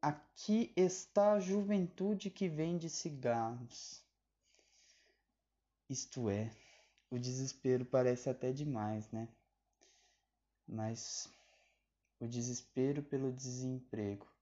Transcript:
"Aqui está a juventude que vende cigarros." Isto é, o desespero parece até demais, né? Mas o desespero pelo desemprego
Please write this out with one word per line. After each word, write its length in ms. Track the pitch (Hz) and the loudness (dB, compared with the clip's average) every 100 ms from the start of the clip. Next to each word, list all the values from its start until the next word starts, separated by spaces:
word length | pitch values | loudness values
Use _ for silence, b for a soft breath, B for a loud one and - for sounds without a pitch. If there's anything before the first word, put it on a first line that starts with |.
"Aqui 720 | 147 147 - - - 214 233 - | 0 -2 -8 -16 2 4 4 4
está 560 | 185 185 - - 208 | 4 4 0 4 6
a 80 | 208 | 6
juventude 880 | 185 196 202 208 180 - 190 208 196 | 4 0 2 2 2 0 0 0 -2
que 180 | - 190 | -2 -2
vende 400 | 151 160 175 160 | 0 0 0 -2
cigarros." 1160 | - 170 143 127 117 113 120 117 - - - _ _ _ _ b b b b b b b b b _ _ _ _ _ _ | -6 -6 -2 0 2 0 -4 -10 -12 -14 -16 _ _ _ _ b b b b b b b b b _ _ _ _ _ _
Isto 420 | 131 - - 117 | -6 -6 -2 0
é, 200 | 101 113 - B B B B _ | 2 0 -6 B B B B _
o 80 | 123 | -4
desespero 680 | 123 127 131 - 131 127 | -2 -2 -4 -2 2 2
parece 460 | 123 131 127 123 135 | 4 4 4 2 0
até 220 | 127 127 | -2 -2
demais, 580 | 135 151 123 107 107 107 | -2 -2 -2 0 -2 -4
né? 180 | 113 113 - _ _ _ _ b b b b b _ _ _ - | -8 -8 -12 _ _ _ _ b b b b b _ _ _ -10
Mas 600 | 110 110 113 - - - b b b b b _ _ _ _ | -4 -4 -4 -6 -8 -10 b b b b b _ _ _ _
o 80 | 117 | -6
desespero 760 | 120 120 120 - - 131 143 | -4 -4 -6 -6 -2 0 0
pelo 300 | 143 139 135 | -2 -2 -2
desemprego 920 | 131 131 127 127 127 127 113 101 101 - _ | -4 -8 -6 -4 -6 -8 -6 -4 -4 -10 _